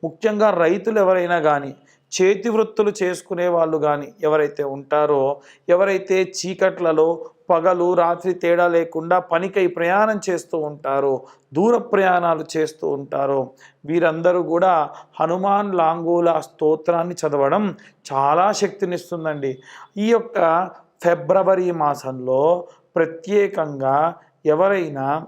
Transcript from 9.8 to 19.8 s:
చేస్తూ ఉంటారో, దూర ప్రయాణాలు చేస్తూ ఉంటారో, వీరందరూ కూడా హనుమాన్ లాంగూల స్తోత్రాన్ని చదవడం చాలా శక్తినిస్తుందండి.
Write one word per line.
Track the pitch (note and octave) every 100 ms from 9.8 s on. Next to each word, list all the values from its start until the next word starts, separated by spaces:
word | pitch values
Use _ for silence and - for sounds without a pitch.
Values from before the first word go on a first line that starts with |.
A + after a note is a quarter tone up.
| E3 G3 A3 G#3+ F3+
చేస్తూ | E3+ - E3+ D3+
ఉంటారో, | D3 C#3 C#3 C#3 C3 - - _ C#3
దూర | G#3+ A#3 A#3+
ప్రయాణాలు | G3+ F#3 F3+ F3 D#3+ D#3 -
చేస్తూ | D#3 - D#3+ C#3+
ఉంటారో, | C#3 C#3+ C#3 C#3 B2+ _ - _ C#3+
వీరందరూ | E3 E3 D#3+ E3+ F3+ D#3
కూడా | E3+ F#3 E3+ C#3+ - - -
హనుమాన్ | D#3+ F3+ G3 G3+ G3+ F#3
లాంగూల | D#3+ E3+ E3 E3+ E3+ D#3+ D3+
స్తోత్రాన్ని | - D#3 D#3 D#3+ E3+ F3 F3
చదవడం | D#3 D3 C#3 F3+ G#3 D3+ - _ -
చాలా | C3+ C#3 D#3 F#3+ G3+
శక్తినిస్తుందండి. | G3 - F#3 F3 - F3 D#3+ D3 C3+ C3 - -